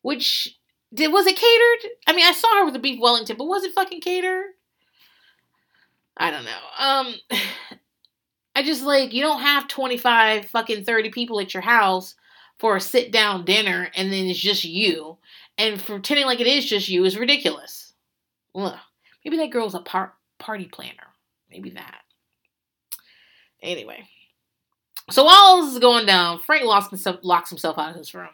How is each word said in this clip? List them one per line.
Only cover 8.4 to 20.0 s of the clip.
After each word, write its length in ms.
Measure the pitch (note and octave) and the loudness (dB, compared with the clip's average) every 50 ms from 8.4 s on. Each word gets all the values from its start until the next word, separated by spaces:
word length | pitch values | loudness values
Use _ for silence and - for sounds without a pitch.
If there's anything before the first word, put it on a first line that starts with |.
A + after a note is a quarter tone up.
| _ _ _ | _ _ _
I 80 | C4+ C#4 | -2 -2
just, 200 | D4 D#4+ B3 C4+ | -2 -4 -4 0
like, 300 | C#4+ C#4+ C4+ C4 G#3+ G#3+ | 2 2 2 2 0 -4
you 80 | B3 | -2
don't 200 | C#4+ D#4 D4 B3 | -2 -2 -2 0
have 280 | B3+ C#4+ C#4+ C#4+ C#4+ - | 0 0 0 0 -2 -4
twenty-five, 760 | - C#4 B3+ B3 B3 A#3+ - B3 A#3+ A3+ A3 G#3+ A3 G#3+ G3+ | -8 -6 -4 -4 -4 -2 0 2 4 4 4 4 2 -2 -4
fucking 360 | - - A#3 A3 - G#3+ G#3 G3 | -4 -6 -4 -4 -4 -8 -6 -4
thirty 280 | A#3 A#3 A3 A3 A3 | -2 -2 -2 -2 -2
people 280 | G#3+ B3 A#3+ A#3+ A3+ G#3 | -6 -8 -8 -6 -6 -6
at 140 | G3 G3 - | -6 -6 -8
your 100 | F#3+ F3+ | -6 0
house 520 | A3 A#3+ A3+ G#3 F#3+ F#3 F#3 F#3 - - _ _ _ _ _ - _ _ | 2 2 4 4 2 0 -2 -4 -10 -20 _ _ _ _ _ -20 _ _
for 180 | _ - A3+ G3+ | _ 0 0 0
a 60 | F#3+ | 0
sit-down 640 | F#3+ - - G#3 - B3 G#3 A3+ G#3+ G#3 G3 F3+ F3 | -2 0 0 0 0 2 2 2 2 2 0 -4 0
dinner, 440 | E3+ G3 A3 G#3+ G3 F3+ F3+ F3+ E3 - | 0 0 2 2 0 -2 -4 -6 -8 -6
and 160 | F3+ F#3+ F#3+ | -6 -4 -4
then 140 | F#3+ F#3+ F#3 | -4 -4 -4
it's 120 | F#3 F3+ F3+ | -4 -4 -2
just 260 | - G3+ G3+ F#3+ - | -2 -2 -2 -2 -4
you. 520 | E3 E3 F#3+ A3 G3 D#3+ D#3+ D3+ D#3 E3+ _ _ _ - - - _ _ | -6 -4 -2 -2 -2 -2 -2 -8 -14 -18 _ _ _ -20 -20 -20 _ _
And 220 | - G#3+ A3 G#3 G3 | -4 -4 -4 -4 -6
pretending 460 | - - G#3 G3 G3 - D4 C#4+ C4+ | -10 -12 -12 -10 -6 -2 -2 0 0
like 160 | C4 B3 A#3 | 0 0 0
it 60 | A#3+ | 2
is 180 | B3 C#4 C#4+ C#4 | 0 0 0 -2
just 240 | - A3 G3+ G3 F#3+ | -2 -4 -4 -4 -2
you 160 | F#3+ F3 F#3 | 0 0 0
is 120 | F#3 F#3 | 0 0
ridiculous. 760 | G#3+ B3 A#3+ C#4+ C#4 - E3 D3 - - - - - - _ _ _ _ _ _ _ _ _ _ _ _ _ _ | -2 0 -2 -2 0 0 -4 -4 -4 -14 -18 -20 -20 -20 _ _ _ _ _ _ _ _ _ _ _ _ _ _
Ugh. 220 | F#3 G3 F3 - - - _ _ _ _ _ _ _ _ | -8 -8 -8 -10 -12 -20 _ _ _ _ _ _ _ _
Maybe 140 | D4+ D#4 | -6 -4
that 140 | D#4+ D#4 A#3+ | -4 -4 -4
girl's 240 | B3 A#3+ A3+ G3+ F#3+ | -4 -6 -6 -4 -8
a 40 | F#3 | -10
par-, 320 | - - - F#3+ | -12 -6 -6 -6